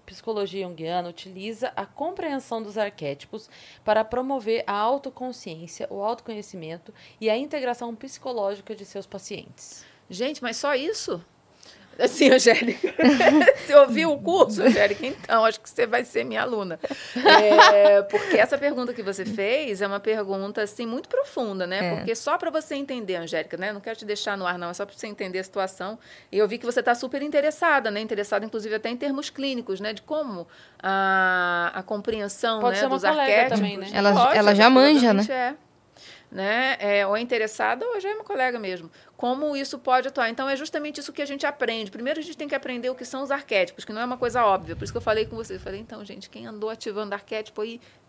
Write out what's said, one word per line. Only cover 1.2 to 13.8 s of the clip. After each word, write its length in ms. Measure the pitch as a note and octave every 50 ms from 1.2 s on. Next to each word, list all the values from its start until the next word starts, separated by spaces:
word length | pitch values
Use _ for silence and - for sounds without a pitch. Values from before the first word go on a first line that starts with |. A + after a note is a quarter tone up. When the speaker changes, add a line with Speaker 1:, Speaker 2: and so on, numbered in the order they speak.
| - F#3+ F#3 F#3 G3 A3 A3+ G3+ B3 B3+ -
Speaker 1:
a 100 | - G3
compreensão 720 | - _ - C#4+ E4+ F#4+ G4 F4+ D#4 C#4 C4+ - - A#3+ A3+
dos 140 | A3 G#3 G3
arquétipos 760 | A3 G#3+ G3+ G3+ - D#3 C#3+ C#3+ - - - - G#3+ - _ - - - - - - _
para 180 | G#3+ G#3+ A3 A3
promover 600 | A3 A#3+ B3 B3+ C4 C#4 C4 G#3 A3 A3+ A#3 -
a 80 | - G3+
autoconsciência, 1120 | G3+ G#3+ A#3 C4+ C#4 C#4 C4+ - - B3+ B3+ A#3+ - - G3+ D#3+ D#3+ E3+ E3 - - - -
o 100 | F#3+ G3 G3
autoconhecimento 880 | G#3+ A#3+ B3 - A#3+ A3 G#3 G#3 - - F#3 D#3+ D#3 E3 F3 - - - - - - - _
e 80 | A3 A3
a 80 | G#3+ A#3+
integração 560 | C#4+ D4 D#4 D4 B3+ B3 A#3+ A#3+ A#3+ A#3 A3+
psicológica 800 | A3 - C4+ - - - C4+ B3 A3+ G3+ G3 G#3 G3 G3 - G#3+
de 80 | G3+ G3+
seus 220 | - - G3+ F#3+
pacientes? 800 | - - F#3+ - - G#3 - - - - - - - - - - - _ _ _ _
Speaker 2:
Gente, 320 | F3+ F3+ A#3+ C#4 D4+ -
mas 160 | B3+ A#3 A3+ -
só 160 | - C#4+ D4
isso? 500 | B3+ C#4+ F4 G#4+ - - F4+ G3+ E3+ E3+ _ _ _ _ _ _ _ - - - - - _ - -
Assim, 320 | - - - - C#4+ C4
Angélica, 600 | B3+ C4 - A#3+ A3 - A#3 A#3+ - - - - - -
<laughs> 560 | A3 C4 C#4+ A#3+ E4+ D4+ C#4 D4+ F4+ - C#5
você 200 | - - - C#4+
ouviu 360 | C#4+